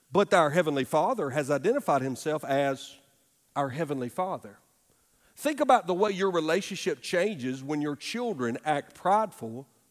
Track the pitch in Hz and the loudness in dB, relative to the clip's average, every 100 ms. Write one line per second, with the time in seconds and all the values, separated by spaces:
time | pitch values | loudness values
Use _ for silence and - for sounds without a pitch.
0 | _ 156 202 185 151 165 156 139 127 156 | _ 2 4 6 4 4 2 0 0 2
1 | 185 240 143 151 135 143 170 269 - 143 | 2 0 -2 -2 0 0 2 0 2 0
2 | 131 120 156 151 143 139 139 135 - - | 0 -4 -4 -4 0 0 2 -2 -8 -20
3 | _ _ _ _ _ 143 139 135 151 139 | _ _ _ _ _ -4 -4 -2 -4 -4
4 | 120 - 185 139 107 101 _ _ _ _ | -6 -4 -4 -6 -12 -20 _ _ _ _
5 | _ _ _ - 285 294 269 240 170 175 | _ _ _ -6 -4 0 4 4 4 0
6 | 214 190 196 175 156 180 - 180 185 143 | 0 2 0 0 2 0 -2 -6 -4 -4
7 | - 175 208 175 127 131 135 151 147 143 | -2 0 0 -2 -6 -6 -4 -4 -2 -6
8 | - 233 240 151 120 131 156 143 - - | -6 -6 -4 -2 -2 -2 -2 -4 -4 -4
9 | 180 208 214 - 113 117 139 _ _ | 2 2 2 -6 -12 -12 -16 _ _